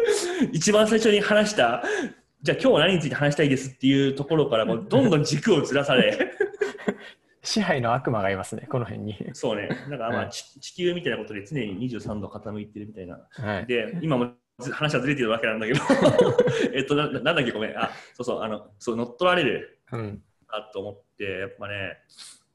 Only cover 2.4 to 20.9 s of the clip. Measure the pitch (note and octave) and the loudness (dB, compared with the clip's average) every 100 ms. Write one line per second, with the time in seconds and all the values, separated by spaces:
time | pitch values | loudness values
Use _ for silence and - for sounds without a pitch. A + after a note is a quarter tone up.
2.4 | D3+ - C4 E3+ E3+ F3+ D3 B2+ C#3+ D3 | -2 2 6 6 6 4 0 0 2 4
3.4 | D3 C3 C3+ - C3+ C#3 C3+ C3+ C#3 D#3+ | 2 2 -2 0 4 4 4 0 0 2
4.4 | C3+ A2+ A2 A2+ - C4 B3 D3+ - D3 | 4 2 2 -2 2 4 6 4 2 0
5.4 | A3 D#3 G#2+ C3+ C3+ B2+ G#2+ G#2+ - - | 4 4 4 0 2 4 4 2 -2 -2
6.4 | G4 - G4+ - - - - - _ _ | -4 -2 -6 -6 -6 -6 -8 -20 _ _
7.4 | - A3 F#3 C#3+ A#2 B2+ D3 A2 G2 F#2+ | -4 -2 0 2 2 0 0 0 0 -2
8.4 | F#2 A2 - B2+ A2 A2 G#2 G#2+ - - | -4 -10 -6 -6 -4 -8 -8 -8 -10 -6
9.4 | B2+ G#2 F#2+ - C#3 C3+ A2+ A2+ G2 - | -4 -4 -6 -8 -8 -6 -4 -4 -6 -10
10.4 | - - - - F3 F3 D3 G#2+ G#2+ G#2+ | -16 -18 -16 -4 -2 -2 -2 -4 -6 -10
11.4 | - D3+ G#2 F#2 B2+ G#2+ A#2+ G#2 G2 G#2 | -8 -6 -4 -4 -6 -6 -8 -8 -8 -12
12.4 | G#2+ G#2 G#2 G#2 G#2+ G2 F2 - _ - | -10 -10 -12 -14 -14 -14 -16 -16 _ -10
13.4 | G#2+ G2+ A#2 A#2+ G#2+ E3+ D#3+ B2 A#2+ - | -6 -4 -2 -4 -4 -6 -2 0 -2 -6
14.4 | _ - C3 - D3+ C#3+ C3+ C#3 A2+ A2+ | _ -14 -10 -4 -2 0 0 0 0 0
15.4 | A#2 A2 A2 C3+ - - - - - - | 0 -2 0 0 2 4 4 6 4 4
16.4 | - - - C#3 C3+ D3 D3+ C3 C3+ E3 | 2 2 -2 -2 0 0 -2 -2 0 0
17.4 | A#2 G#2+ G#2+ A2 A2 - - - A#2+ E2+ | 0 -2 -6 -4 -6 -8 -16 -10 -6 -4
18.4 | A2 G#2 - _ A#2+ A2+ A#2+ - F3+ F3+ | -4 -8 -12 _ -6 -4 -4 0 2 2
19.4 | B2+ E2+ - _ - A#2 G#2+ G#2 _ _ | 0 -2 -8 _ -12 -10 -8 -10 _ _
20.4 | - G#2+ - G2 G#2 | -12 -12 -10 -12 -12